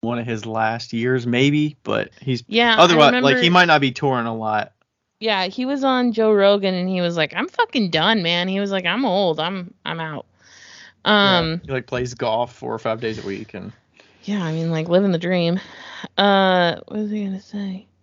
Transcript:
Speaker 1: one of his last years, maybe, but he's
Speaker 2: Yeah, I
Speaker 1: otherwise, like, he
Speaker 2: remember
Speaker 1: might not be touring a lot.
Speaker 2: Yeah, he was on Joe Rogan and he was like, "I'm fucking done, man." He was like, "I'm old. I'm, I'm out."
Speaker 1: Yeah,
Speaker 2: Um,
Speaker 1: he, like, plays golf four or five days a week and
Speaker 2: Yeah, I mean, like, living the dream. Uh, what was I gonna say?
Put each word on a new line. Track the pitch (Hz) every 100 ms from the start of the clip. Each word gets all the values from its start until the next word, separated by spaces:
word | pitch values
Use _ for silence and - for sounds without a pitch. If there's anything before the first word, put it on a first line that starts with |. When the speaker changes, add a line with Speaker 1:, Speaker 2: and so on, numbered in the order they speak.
Speaker 1:
one | 113 120
of | 117
his | 113 107
last | 110 110 117 -
years, | 117 120 127 120
maybe, | 120 139 147 151 147
but | - 107 104 _
he's | 131 123 -
Speaker 2:
Yeah, | 220 233 220
I |
Speaker 1:
otherwise, | 170 165 147
like, | 247
he | - 131 170
Speaker 2:
remember |
Speaker 1:
might | 180 175
not | 151
be | 139
touring | 123 143 127 117
a | 113
lot. | 110 107 101 _ _ _ _ _
Speaker 2:
Yeah, | 220 202 185
he | 190 254
was | 277
on | 269 254 247
Joe | 220 220
Rogan | 208 196 202 196 185
and | 180
he | 185
was | 175 170
like, | 156 -
"I'm | 349
fucking | - 466 285 196
done, | 160 175 220
man." | 170 175 185
He | 190
was | 202
like, | 196 180
"I'm | 202 262
old. | 185 190 156
I'm, | 165 190 175 _ 147
I'm | 165
out." | 160 151 - _ _ - - - - _ -
Speaker 1:
Yeah, | 208 202 180
Speaker 2:
Um, | 165 165 151
Speaker 1:
he, |
like, | 131 -
plays | 123 123
golf | 123 123 110 120
four | - 123
or | 113
five | 117 110
days | 117 107
a | 101
week | 98 107
and | 98 95 - _ _ - _
Speaker 2:
Yeah, | - 202
I | 170
mean, | 160 165
like, | 160 160
living | 175 196
the | 170
dream. | 175 180 170 180 - - - - - -
Uh, | 202 196 190 185 175 - -
what | -
was | 214
I | 214
gonna | 202 190
say? | - 208 196 185 - _